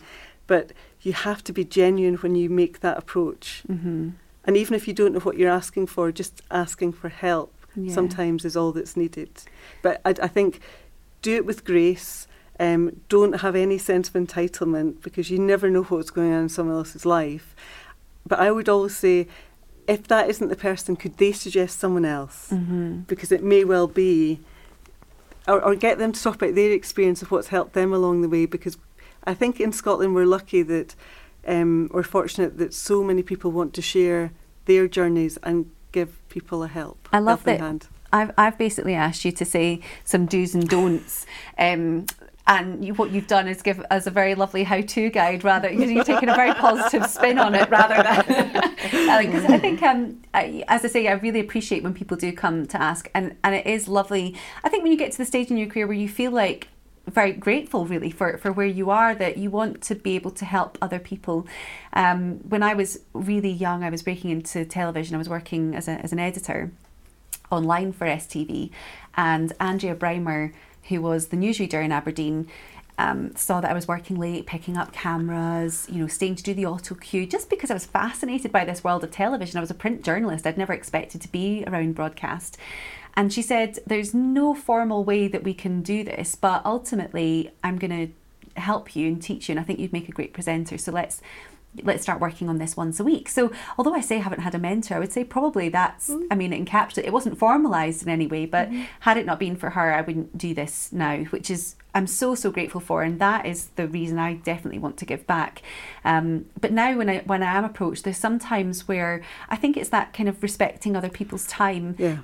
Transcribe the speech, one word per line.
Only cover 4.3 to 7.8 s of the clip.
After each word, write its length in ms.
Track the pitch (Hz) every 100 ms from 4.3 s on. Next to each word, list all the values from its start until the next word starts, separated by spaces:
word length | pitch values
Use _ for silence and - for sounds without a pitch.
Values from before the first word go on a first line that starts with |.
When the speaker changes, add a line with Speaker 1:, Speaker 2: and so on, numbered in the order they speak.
| _
Speaker 1:
And 120 | - 202
even 180 | 214
if 120 | 220 214
you 80 |
don't 200 | 196 202
know 60 | 180
what 180 | 180 -
you're 120 | 180
asking 360 | 180 - - 185
for, 240 | - 170
just 300 | 165 180 - -
asking 420 | 180 170 - 175
for 160 | 170 170
help 440 | - 180 165 - - -
Speaker 2:
Yeah. 160 | 202